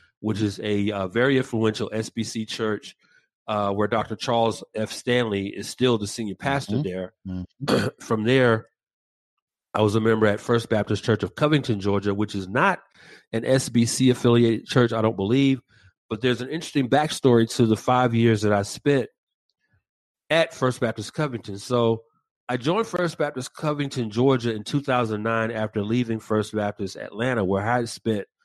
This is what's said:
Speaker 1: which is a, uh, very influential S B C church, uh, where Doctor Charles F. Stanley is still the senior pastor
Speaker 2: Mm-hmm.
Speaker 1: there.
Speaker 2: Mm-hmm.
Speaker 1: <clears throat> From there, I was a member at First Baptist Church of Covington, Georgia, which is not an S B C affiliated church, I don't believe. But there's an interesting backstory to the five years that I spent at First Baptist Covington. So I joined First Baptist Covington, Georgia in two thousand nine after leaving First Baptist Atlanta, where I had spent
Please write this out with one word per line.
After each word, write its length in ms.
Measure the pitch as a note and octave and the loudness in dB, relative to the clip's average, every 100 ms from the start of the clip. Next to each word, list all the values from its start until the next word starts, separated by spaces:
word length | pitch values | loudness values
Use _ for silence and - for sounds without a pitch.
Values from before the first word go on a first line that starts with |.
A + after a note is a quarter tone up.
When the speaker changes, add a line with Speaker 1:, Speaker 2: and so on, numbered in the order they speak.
| _ _ | _ _
Speaker 1:
which 200 | G#2+ G#2 | -4 -2
is 180 | G#2+ G2 | -2 -2
a, 280 | G#2+ G#2 G2+ | -2 -2 0
uh, 180 | G2+ F#2 | -2 -2
very 280 | A2 C3+ C3 | 0 2 2
influential 540 | B2+ A2+ A2 A2 G#2+ | 0 -2 0 -2 -4
S 160 | A2 A2+ | -6 -6
B 140 | - | -6
C 220 | A2 A#2 G#2+ | -6 -8 -8
church, 500 | - A2 G2+ - - _ _ _ _ - | -4 -4 -4 -8 -20 _ _ _ _ -6
uh, 220 | G#2+ G2+ | -2 -2
where 140 | G2 G#2 | 0 0
Doctor 280 | A2 G#2+ G#2+ | 0 -2 -6
Charles 480 | - A#2 A2+ G#2 - | -2 2 0 -2 -8
F. 160 | A2 A2 | -8 -6
Stanley 580 | - - B2 A#2 G2+ G2 | -6 0 0 0 -2 -4
is 200 | G2+ G2 | -8 -10
still 300 | - B2+ A2+ | 0 2 2
the 80 | G2+ | -2
senior 280 | - G#2+ | -6 -8
pastor 420 | F#2 C#3 C#3 C3+ A2+ | -6 -4 -4 -2 -4
Speaker 2:
Mm-hmm. 60 | A#2+ | -2
Speaker 1:
there. 240 | F#2 F#2 _ F#2+ | -6 -10 _ -10
Speaker 2:
Mm-hmm. 580 | F#2 F2+ - C#3+ - G#2 | -8 -10 -8 -2 0 -2
Speaker 1:
<clears throat> 60 | - | -6
From 240 | - A2 | -4 0
there, 420 | A2 C3 B2 A2+ - _ _ _ _ _ _ _ _ _ _ | 2 4 4 2 -2 _ _ _ _ _ _ _ _ _ _
I 80 | - | 0
was 120 | G#2+ | 2
a 60 | A2 | 2
member 260 | A2+ A2 G#2+ | 2 2 2
at 140 | G2+ | 0
First 280 | - A#2+ - | 0 -2 0
Baptist 340 | G#2+ G2+ G#2 | -2 0 -2
Church 180 | - G#2+ | 0 0
of 120 | F#2 | -2
Covington, 460 | - D3+ D3+ C3 G#2 | -2 0 2 0 -2
Georgia, 340 | G2 G2 G2+ | 0 0 0
which 200 | G2 G#2 | -2 -2
is 140 | G2+ F#2 | -4 -4
not 320 | A2+ F#3+ - _ _ - - _ | 0 0 0 _ _ -20 -20 _
an 120 | A2+ | -4
S 240 | A#2+ C3 - | 0 0 2
B 160 | A#2 | 2
C 240 | A#2 - B2+ | 2 4 2
affiliated 560 | A#2+ B2 A#2 A#2 A2 - | 4 4 6 4 2 0
church, 260 | - A#2 | 2 2
I 100 | A2+ | 2
don't 140 | A2 G2 | 0 0
believe. 440 | G2 C3 C#3 B2+ - _ - _ - | 0 2 4 2 -4 _ -20 _ -10
But 120 | G#2+ | -2
there's 180 | B2+ A#2 | -2 -2
an 80 | C3 | -4
interesting 400 | D#3+ E3 D3 B2 | -8 -4 -2 2
backstory 600 | C3+ D3+ - C3+ A#2+ A2+ - | 2 0 2 4 6 4 2
to 100 | A#2 | 2
the 100 | G#2+ | 2
five 380 | - B2+ B2+ | 2 2 4
years 280 | A#2 A#2 A2 | 4 4 4
that 100 | G#2 | 2
I 100 | G#2 | 2
spent 460 | G2 - D3 C#3 A2+ _ _ _ _ _ _ _ _ _ _ _ - | -2 -4 0 0 -2 _ _ _ _ _ _ _ _ _ _ _ 0
at 240 | D#3+ E3 | 0 0
First 260 | - B2+ B2 | 0 -2 0
Baptist 320 | A#2 A2 G#2 | -4 -4 -8
Covington. 440 | - D3+ A#2+ - G2+ | -4 -4 -6 -10 -12
So 440 | - B2 A#2 A2+ - _ _ _ - | -2 2 2 2 -4 _ _ _ -6
I 80 | B2+ | -2
joined 300 | B2+ G3 A3 | 0 0 -2
First 320 | F3+ F3 D#3+ | -2 -2 -2
Baptist 360 | D3 C3 B2+ | -4 -4 -10
Covington, 560 | - D3+ D3 C#3 C3 A2 | -6 -4 -2 -4 -4 -2
Georgia 440 | G#2 C3+ C3 A#2 | 2 4 4 0
in 100 | G#2+ | -4
two 160 | G#2+ C#3+ | -4 -2
thousand 420 | C#3 B2 A2+ G#2+ | 0 0 0 -2
nine 280 | A2 A2+ A2 | 0 0 0
after 320 | A2+ G#2+ G#2+ | -2 -2 -2
leaving 380 | G2+ B2 A2+ A2 | 0 0 0 -4
First 340 | - G#2+ G#2 | 0 0 0
Baptist 420 | G#2+ G#2 - F#2+ - | -2 -4 -4 -8 -8
Atlanta, 480 | - G2+ B2 A#2+ | -10 -4 -2 0
where 220 | F#2 G2 G#2+ | 2 0 2
I 120 | B2 | 0
had 100 | A#2 | -2
spent 380 | - A#2 G#2+ - _ | -4 -2 -2 -4 _